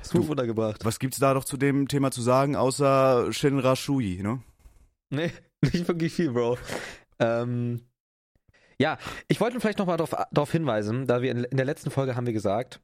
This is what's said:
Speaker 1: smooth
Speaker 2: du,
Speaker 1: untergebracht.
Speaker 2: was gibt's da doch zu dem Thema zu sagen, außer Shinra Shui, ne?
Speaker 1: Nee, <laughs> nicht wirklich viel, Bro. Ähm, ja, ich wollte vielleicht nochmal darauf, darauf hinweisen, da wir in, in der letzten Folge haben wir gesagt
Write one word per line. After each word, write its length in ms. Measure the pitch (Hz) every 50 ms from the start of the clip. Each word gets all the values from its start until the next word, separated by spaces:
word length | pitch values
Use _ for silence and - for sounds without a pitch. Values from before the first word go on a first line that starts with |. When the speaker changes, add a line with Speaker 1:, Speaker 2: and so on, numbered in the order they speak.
| -
Speaker 1:
smooth 220 | - - 170 -
Speaker 2:
du, 40 | 151
Speaker 1:
untergebracht. 520 | 151 135 127 117 110 110 110 107 107 - -
Speaker 2:
was 140 | 113 113 -
gibt's 200 | - 131 - -
da 140 | 139 139
doch 120 | 135 135 131
zu 120 | - -
dem 320 | 127 135 143 135 139 139 127
Thema 220 | 143 143 139 131
zu 100 | - 127
sagen, 340 | 117 120 127 131 139 143 139
außer 760 | 95 117 131 131 - 147 135 135 135 135 131 131 120 101 87
Shinra 440 | 113 - - 143 135 139 120 131 131
Shui, 460 | - - - 143 135 120 95 90 90
ne? 200 | 98 101 120 131 113 - _ _ _ - - _ _ _ _ _ _ _
Speaker 1:
Nee, 220 | 135 139 165 170 - - -
<laughs> 140 | _ _ _
nicht 260 | - 131 123 170 175 -
wirklich 240 | 175 165 165 165
viel, 200 | - - 175 147
Bro. 260 | 117 120 120 117 123 120 - - - - - - - - _ _ _ -
Ähm, 640 | 123 113 117 117 120 123 123 120 120 120 120 120 - _ _ _ _ _ _ _ _ _ _ _ _ _ _ _ _ _ _ -
ja, 200 | 139 156 139 - - - - - - -
ich 120 | 151 -
wollte 180 | 202 240 247 247
vielleicht 180 | - 214 202 -
nochmal 180 | 202 175 175
darauf, 180 | 160 160 147 - - - -
darauf 220 | - 151 147 -
hinweisen, 540 | - 165 160 139 110 107 104 104 113 127 135
da 160 | 123 123 123
wir 80 | 123 131
in, 140 | 117 120 123
in 120 | 123 135
der 100 | 135 131
letzten 240 | 131 165 - - 147
Folge 240 | - 139 135 131 120
haben 120 | 123 123
wir 60 | 120 110
gesagt 460 | 107 98 101 98 113 123 - - -